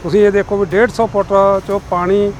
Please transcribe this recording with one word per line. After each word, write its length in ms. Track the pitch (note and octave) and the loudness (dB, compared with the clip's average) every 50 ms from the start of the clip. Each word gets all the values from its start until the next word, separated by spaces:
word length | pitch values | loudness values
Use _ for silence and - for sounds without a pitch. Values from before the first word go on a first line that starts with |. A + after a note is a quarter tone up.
| - | -6
ਤੁਸੀਂ 220 | F3 D3+ G#3+ G#3 G#3 | 0 2 4 4 4
ਇਹ 40 | |
ਦੇਖੋ 260 | G3 G3+ F#3+ - G3+ G3+ | 2 0 -2 -2 -2 -2
ਵੀ 80 | G3+ | -2
ਡੇਢ 240 | F3 D3+ G3 A#3 A#3 | -2 0 0 0 0
ਸੌ 180 | - - A3+ G#3+ | 0 -2 -2 -2
ਫੁੱਟ 200 | - G3+ G3 - G3 G3 G3 G3 G3 G3 | 0 -4 -2 0 2 2 4 2 2 0
'ਚੋਂ 220 | G3 - G3 G3+ G3 - | -2 -4 -6 -6 -4 -4
ਪਾਣੀ 440 | F#3 F3 F3 F3+ G3 G3+ G3+ G3+ G3 - | -4 -2 0 0 0 0 0 -2 -4 -8